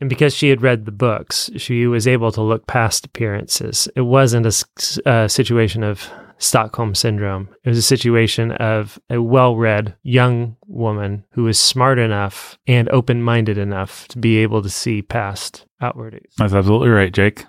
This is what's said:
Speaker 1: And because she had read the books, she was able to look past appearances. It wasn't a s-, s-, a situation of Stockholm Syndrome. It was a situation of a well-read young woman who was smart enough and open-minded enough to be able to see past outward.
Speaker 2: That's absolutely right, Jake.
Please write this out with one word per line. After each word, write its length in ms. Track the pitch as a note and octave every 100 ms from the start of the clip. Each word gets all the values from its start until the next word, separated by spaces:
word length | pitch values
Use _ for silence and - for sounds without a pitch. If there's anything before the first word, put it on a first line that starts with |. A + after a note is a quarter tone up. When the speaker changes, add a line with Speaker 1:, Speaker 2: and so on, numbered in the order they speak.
Speaker 1:
And 80 | C#3
because 240 | B2+ D3
she 140 | - C#3+
had 140 | C3
read 220 | C3 A#2+
the 80 | G#2+
books, 580 | G#2 B2 G#2+ - - - F#3
she 300 | - A#2+ A#2+
was 200 | A#2 A2
able 240 | B2+ A2+
to 100 | G#2+
look 240 | A2 A2+ -
past 400 | B2+ A2+ - -
appearances. 840 | - A2+ G2+ - - - G#2 -
It 60 | -
wasn't 440 | B2 C3+ C3 A#2 A2+
a 20 |
s-, 160 | G2+ - -
s-, 200 | - - -
a 220 | A#2 A2
situation 540 | - A2+ A#2 A2 G#2+
of 240 | G#2+ G2 - - - -
Stockholm 560 | - B2+ A2 - A2+
Syndrome. 540 | G2 A#2 G#2 G2+ F#2+ G2 _
It 40 | B2
was 100 | A#2
a 40 |
situation 680 | - C3 A#2+ A#2 A2+ - A2+
of 460 | - A2+ A2 G#2 - -
a 140 | A#2+
well-read 720 | A#2 B2+ B2+ A2+ A2+ G#2 G#2+ -
young 540 | C#3 B2 B2 A#2+ A#2+ A2 -
woman 580 | F#3+ A2+ G#2 G2+ G#2 -
who 140 | -
was 140 | A#2 G#2+
smart 420 | - C3 B2+ B2+
enough 580 | A2+ G#2 G2 - - - -
and 220 | B2 A#2
open-minded 680 | B2+ A#2+ A#2+ A#2 A#2 A2 G2+
enough 500 | G2+ G2 F#2+ - -
to 100 | B2
be 200 | A2+ A2
able 220 | A2 A2
to 60 | G2
see 320 | - A#2+ A2
past 640 | G2+ A#2+ G2+ G2 - - _ -
outward. 400 | A#2+ - A2+ A2 _ -
Speaker 2:
That's 140 | G#2+
absolutely 360 | G2 F#2+ A2 A#2+
right, 240 | G#2+ F#2+
Jake. 320 | G2 G2+ -